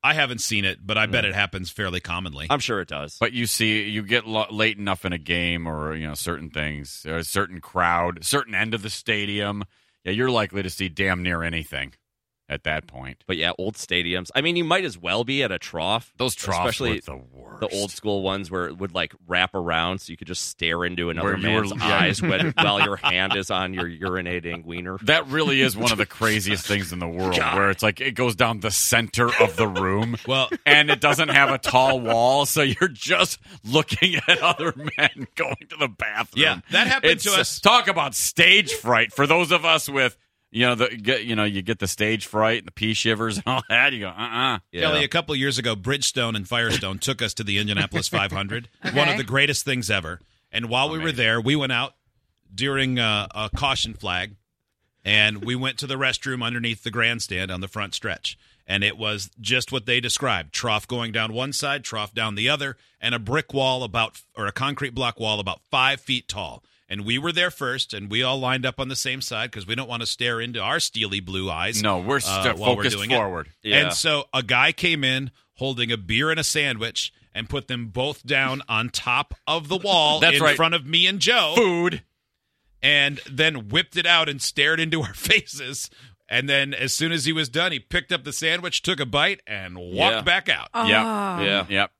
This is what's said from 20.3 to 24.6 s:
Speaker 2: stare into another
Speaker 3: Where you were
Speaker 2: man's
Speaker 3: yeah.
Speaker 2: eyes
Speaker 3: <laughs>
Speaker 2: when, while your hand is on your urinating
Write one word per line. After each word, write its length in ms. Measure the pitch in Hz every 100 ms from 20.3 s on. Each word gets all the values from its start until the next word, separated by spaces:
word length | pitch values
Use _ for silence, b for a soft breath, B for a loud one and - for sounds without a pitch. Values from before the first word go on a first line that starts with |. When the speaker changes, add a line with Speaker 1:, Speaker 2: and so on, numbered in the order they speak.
| 90 -
Speaker 2:
stare 360 | - 82 85 87
into 240 | 87 85
another 220 | 82 92
Speaker 3:
Where 20 | 92
you 100 | 85
were 60 | 92 104
Speaker 2:
man's 80 | -
Speaker 3:
yeah. 220 | 80 85
Speaker 2:
eyes 240 | 87 101
Speaker 3:
<laughs> 0 |
Speaker 2:
when, 300 | 180 95 165
while 280 | 147 104 101
your 140 | 101 101
hand 400 | - 90 95 104
is 140 | 95
on 240 | 95 92
your 100 | 92
urinating 800 | 87 82 92 92 87 87 85 85